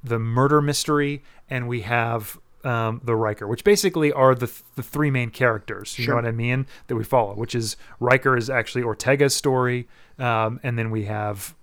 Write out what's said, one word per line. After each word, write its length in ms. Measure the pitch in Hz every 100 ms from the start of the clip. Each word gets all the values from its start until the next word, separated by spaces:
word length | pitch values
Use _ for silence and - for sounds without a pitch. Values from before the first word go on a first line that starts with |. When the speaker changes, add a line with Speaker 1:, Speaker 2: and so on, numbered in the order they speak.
Speaker 1:
the 160 | 123 117
murder 440 | 113 120 139 151
mystery, 600 | 147 139 - 147 143 143 - - -
and 180 | 131 120
we 140 | 120
have, 560 | 104 120 113 117 107 - - -
um, 360 | 135 117 113 117
the 100 | 120
Riker, 320 | 113 110 107 104
which 160 | 117
basically 480 | 202 208 190 165 147
are 220 | 139 131
the 120 | 123 123
th-, 140 | - -
the 80 | -
three 280 | - 143 151
main 200 | 131 117
characters, 680 | - 127 107 - 98 101 -
you 60 |
Speaker 2:
Sure. 100 | 117
Speaker 1:
know 80 | 120
what 60 | 117
I 40 |
mean, 340 | 113 120 127 135 - -
that 80 | 120
we 80 |
follow, 300 | 110 131 104
which 200 | 101 113
is 220 | 120 110 - - -
Riker 360 | 123 131 135 127
is 140 | 117
actually 320 | 127 110 123
Ortega's 520 | 120 107 127 139 139
story, 520 | - 143 131 123 123 120 - - -
um, 400 | 123 113 110 123
and 140 | 131 117
then 120 | 113
we 140 | 110
have, 500 | 101 107 104 101 - -